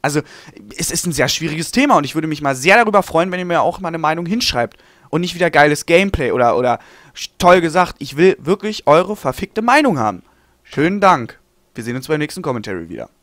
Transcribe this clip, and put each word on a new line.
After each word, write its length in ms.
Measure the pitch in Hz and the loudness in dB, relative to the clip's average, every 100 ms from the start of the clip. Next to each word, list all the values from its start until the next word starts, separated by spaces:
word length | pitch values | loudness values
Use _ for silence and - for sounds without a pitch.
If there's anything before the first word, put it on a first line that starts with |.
Also, 180 | 139 147 - - - - 104 - | -2 -4 -4 -16 -20 -20 -20 -8
es 120 | - | -6
ist 160 | 170 180 | -4 -4
ein 60 | |
sehr 160 | 143 135 | -2 0
schwieriges 440 | - 160 156 160 | 0 -4 -6 -4
Thema 240 | - 285 196 | 0 4 2
und 80 | |
ich 100 | 143 | 2
würde 140 | 156 160 | -4 -4
mich 120 | 151 | -4
mal 140 | 147 | -4
sehr 220 | 131 147 208 | -2 2 2
darüber 260 | 220 202 | 4 2
freuen, 300 | - 160 180 | 2 -2 -2
wenn 80 | 180 | -4
ihr 40 | |
mir 180 | 180 170 | -2 0
auch 180 | 127 175 | 0 -2
mal 80 | 180 | -8
eine 100 | 165 | -4
Meinung 280 | 156 165 175 | -2 -2 -4
hinschreibt 520 | 220 - 131 117 _ _ _ _ | -4 -2 -2 -4 _ _ _ _
und 100 | 160 | -4
nicht 140 | 175 | -4
wieder 160 | 170 175 | -2 0
geiles 340 | 151 147 147 | 4 4 2
Gameplay 480 | - 170 196 190 127 | 2 2 4 -2 -2
oder, 240 | 117 120 92 | 2 2 2
oder 220 | 123 117 - - - | 0 -2 -6 -20 -20
sch-, 160 | - - _ | -16 -16 _
toll 220 | 185 185 | 4 4
gesagt. 360 | 165 160 175 - | 4 0 0 -2
Ich 180 | 135 135 | -12 2
will 200 | 185 - | 2 2
wirklich 460 | 135 202 208 214 - | -2 -4 -4 -4 4
eure 300 | 151 185 208 | 4 4 -4
verfickte 440 | 143 127 - - | -6 -6 -8 -4
Meinung 380 | 233 269 294 156 | 2 2 2 0
haben. 240 | 110 92 _ _ _ _ | -2 -2 _ _ _ _
Schönen 380 | _ - 156 202 | _ -2 -2 2
Dank. 380 | 190 165 113 - _ _ _ | 4 2 0 -14 _ _ _
Wir 100 | - | -12
sehen 120 | 117 123 | -8 -8
uns 120 | 127 | -4
beim 100 | 156 | -4
nächsten 240 | 151 - | -4 -6
Commentary 460 | 165 120 107 92 82 | -6 -6 -6 -10 -10
wieder. 220 | 73 57 _ | -12 -14 _